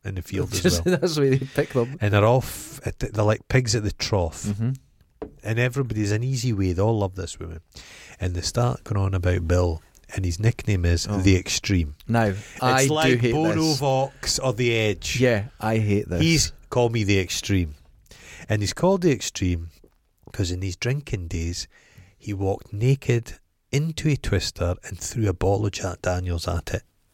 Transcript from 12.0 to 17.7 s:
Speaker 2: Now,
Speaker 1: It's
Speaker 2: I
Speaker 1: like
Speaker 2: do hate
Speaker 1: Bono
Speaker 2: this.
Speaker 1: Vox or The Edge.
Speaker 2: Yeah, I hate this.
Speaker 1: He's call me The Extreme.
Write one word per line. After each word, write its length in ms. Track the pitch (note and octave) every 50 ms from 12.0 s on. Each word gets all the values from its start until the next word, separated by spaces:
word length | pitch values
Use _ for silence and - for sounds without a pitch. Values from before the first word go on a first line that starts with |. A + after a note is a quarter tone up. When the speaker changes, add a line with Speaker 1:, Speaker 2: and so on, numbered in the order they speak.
| -
Speaker 2:
Now, 180 | - A2+ A#2 A2+
Speaker 1:
It's 360 | G#2 F#2+ G2+ - - - -
Speaker 2:
I 240 | C3 B2+ B2+ C3 C3+
Speaker 1:
like 240 | C#3 D3+ D#3 D#3+ D#3 B2+
Speaker 2:
do 20 |
hate 140 | A#2+ A#2+ A#2+ A2+
Speaker 1:
Bono 220 | D3+ D#3+ E3 E3 D#3+ D#3+
Speaker 2:
this. 160 | D#3+ D3+ C3
Speaker 1:
Vox 580 | C#3+ C#3 C3+ C3 C3+ C3+ - - - - - -
or 120 | C3+ C3 A2+
The 220 | G#2 B2+ A#2+ A#2
Edge. 440 | A2+ A2 G#2+ G2 - - - - A#2+
Speaker 2:
Yeah, 240 | B2+ B2 A#2 G#2 G#2 C3 - -
I 160 | - A2 A2+
hate 320 | A2+ G#2+ G#2 G2+ G#2 - -
this. 120 | F2 A2
Speaker 1:
He's 300 | D#3 E3 E3 C#3+ - - - - - -
call 200 | - B2+ A#2+ A#2
me 160 | A2+ A#2 G#2
The 140 | G2 G2+ F#2+
Extreme. 560 | F#2 - - - - - G2+ F#2 F2 D#2